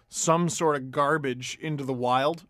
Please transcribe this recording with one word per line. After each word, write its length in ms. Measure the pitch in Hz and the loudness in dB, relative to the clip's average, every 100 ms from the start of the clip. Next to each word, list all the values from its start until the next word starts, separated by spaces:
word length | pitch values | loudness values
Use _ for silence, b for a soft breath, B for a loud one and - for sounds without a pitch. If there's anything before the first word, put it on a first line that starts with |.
| _ | _
some 400 | - - 165 170 | -4 2 4 2
sort 260 | - 160 147 | 2 0 0
of 140 | 131 | -2
garbage 680 | 147 143 160 139 123 123 - | 0 2 2 0 -4 -8 -8
into 220 | 160 147 | -6 -4
the 100 | 135 | -4
Wild, 520 | 127 123 127 143 165 | -2 2 2 2 -2